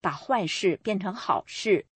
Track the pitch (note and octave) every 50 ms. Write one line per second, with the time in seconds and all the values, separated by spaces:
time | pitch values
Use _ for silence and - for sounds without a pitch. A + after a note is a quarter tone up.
0 | - E3+ C#3 C#3+ - - C4 A#3 F3+ D#3 - - - F#3 D#3 - - A3 G#3+ F#3+
1 | F#3 F#3+ G3 A#3+ - - B2+ G2+ - - - - - A3+ G3 D3+ - - _